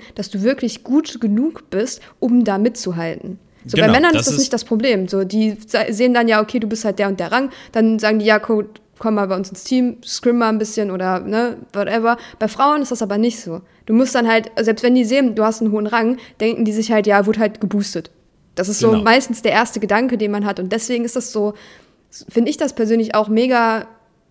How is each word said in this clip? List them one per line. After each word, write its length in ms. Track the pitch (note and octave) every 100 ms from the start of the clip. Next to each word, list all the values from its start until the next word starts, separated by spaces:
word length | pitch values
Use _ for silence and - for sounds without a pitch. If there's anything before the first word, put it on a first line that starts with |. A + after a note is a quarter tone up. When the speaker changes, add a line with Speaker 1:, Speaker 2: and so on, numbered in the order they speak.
| - -
Speaker 1:
dass 140 | G3
du 140 | G3+
wirklich 400 | G#3 C#4 A#3+ -
gut 380 | - C#4 D#4 A#3+
genug 480 | A3+ G#3 D4 - -
bist, 320 | F#3 B3+ - - _
um 240 | B3 B3
da 140 | G#3+ G3
mitzuhalten. 800 | A3 A3+ - E3+ E3 D#3+ - F#3 _ _ -
So, 120 | C3+
Speaker 2:
Genau, 100 | G#3+
Speaker 1:
bei 60 |
Männern 200 | A#3+ E4+
Speaker 2:
das 80 | D#4
Speaker 1:
ist 60 | -
das 60 |
Speaker 2:
ist 60 | A#3+
Speaker 1:
nicht 140 | C4
das 120 | A#3+ -
Problem. 420 | A3+ C4 G#3+ F#3
So, 160 | G3
die 320 | F#3+ G#3 A3 G#3 -
sa-, 240 | A3+ A3
sehen 220 | G#3 B3
dann 140 | A#3+ A#3
ja, 140 | G#3+
okay, 180 | G#3+ B3
du 80 | G#3+
bist 160 | A3
halt 160 | A3 G3
der 100 | G3+
und 100 | F#3+
der 120 | E3+
Rang, 200 | A#3 C4+ - -
dann 260 | A#3 A3 A3
sagen 200 | G#3+ G#3+
die, 60 | G#3+
"Ja, 140 | G#3+
ko-, 240 | G#3+ A3 G#3 - _ _
komm 180 | A3+ G#3+
mal 120 | G3
bei 80 | F#3+
uns 140 | F#3+
ins 140 | F#3
Team, 340 | - B3+ B3 A3+
scrim 340 | - - B3 A#3+
mal 120 | A3+
ein 80 | A3
bisschen" 320 | G#3+ A3 G#3
oder, 300 | F#3 F#3 F#3
ne, 380 | - G#3+ A#3+ A3+ -
whatever. 460 | G3+ G3+ A3+ A3+ A#3 - -
Bei 80 | A3
Frauen 340 | - C#4 D4+
ist 100 | C#4
das 100 | A#3
aber 160 | G#3+ G#3
nicht 220 | A#3 A3+
so. 220 | - E3+ - _ -
Du 80 |
musst 220 | A3 C4 C4
dann 120 | A3+
halt, 240 | A3+ A3 -
selbst 240 | A3 A3
wenn 120 | B3 B3+
die 100 | A3+
sehen, 300 | C4 C4 G#3+
du 80 |
hast 180 | G#3+ A3
einen 100 | A3
hohen 160 | G#3 G#3
Rang, 300 | A3+ A3+ B3+ - _
denken 260 | A3 A#3 A3
die 80 |
sich 180 | G#3+ A3
halt, 160 | A3 G#3
"Ja, 180 | G3+ G3+
wurde 140 | G#3+
halt 220 | G#3+ G#3+
geboostet." 480 | G3 G#3 G3+ E3+ - _ _ _ _ -
Das 120 | F#3
ist 120 | G#3
so 120 | A3+
Speaker 2:
Genau. 120 | A3
Speaker 1:
meistens 400 | G#3+ B3 C4+ A3+
der 100 | A3
erste 260 | G3+ A#3 -
Gedanke, 380 | G3+ G3+ B3+ A#3+
den 140 | G#3
man 120 | G#3
hat. 160 | G3+ F#3+
Und 140 | F#3
deswegen 320 | A3 A3+ A#3+ A#3+
ist 100 | B3+
das 160 | B3
so, 220 | G#3+ G#3 G#3 - - _ _ _
finde 400 | - - - A#3+
ich 80 | D4+
das 180 | C#4+ -
persönlich 400 | A3 A3+ A3 G#3+
auch 140 | G#3
mega 580 | A3 B3+ B3 A3+ A3 - - _ _ _